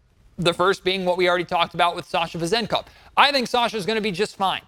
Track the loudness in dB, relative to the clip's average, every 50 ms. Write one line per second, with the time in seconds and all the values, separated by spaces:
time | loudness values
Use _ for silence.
0 | _ _ _ _ _ -16 _ -2 0 0 2 2 2 2 2 0 -2 -2 -2 0
1 | 0 -2 0 2 2 2 2 0 0 -2 0 0 0 0 2 2 2 2 0 -4
2 | -6 -4 -4 -4 -4 -4 -4 -6 -4 -2 -2 -2 -2 -2 -4 -4 -4 -8 -18 -20
3 | -20 -2 _ 4 4 6 4 0 -2 0 0 0 0 0 -2 -4 -4 -2 -2 -2
4 | -2 -4 -2 -4 -4 -4 -2 -4 -2 -2 -2 -4 -6